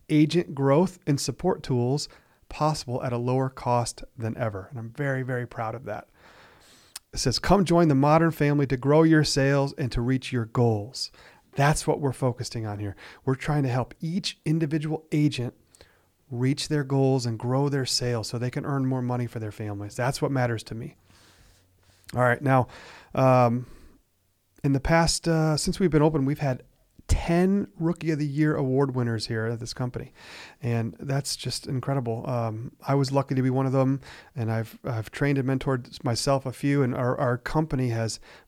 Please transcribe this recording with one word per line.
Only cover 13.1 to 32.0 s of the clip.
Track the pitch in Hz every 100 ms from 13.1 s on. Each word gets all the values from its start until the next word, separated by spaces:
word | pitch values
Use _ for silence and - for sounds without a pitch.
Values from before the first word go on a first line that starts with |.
| - 135
We're |
trying | 135 - 147
to | 135
help | 127 117 -
each | 160 185 - - -
individual | 165 151 156 151 156 -
agent | 156 147 127 120 - _ - - _ _ _ _
reach | 120 127 139 -
their | 151
goals | 135 135 135 131 120
and | 110
grow | 120 131 143
their | 139
sales | 131 - 123 117 104
so | 120
they | 123
can | 147
earn | 143 139 131
more | 131
money | 123 123 120
for | 117
their | 107
families. | - 107 101 101 -
That's | 123 -
what | 143
matters | 135 120 110
to | - 110
me. | - - _ _ _ _ _ _ _ _ _ _ -
All | 123
right. | 123 120
Now, | 131 131 117 - - - - -
um, | 131 127 120 123 127 - - _ _ _ _ _ _ _
in | 143
the | 135
past, | - 165 165 - 170
uh, | 160 156 151
since | - -
we've | 180
been | 151
open, | 156 156
we've | 135 147
had | 143 123 - _ _ - -
ten | - - 170 190 202 202 -
Rookie | 165 170 156
of | 147
the | 151
Year | 139 151
award | 151 131 131 139
winners | 127 120 113 -
here | 113 110
at | 117
this | 117
company. | - 123 117 127 - - - - -
And | 120 117 113 -
that's | 143 139 -
just | - 131 - -
incredible. | 131 139 139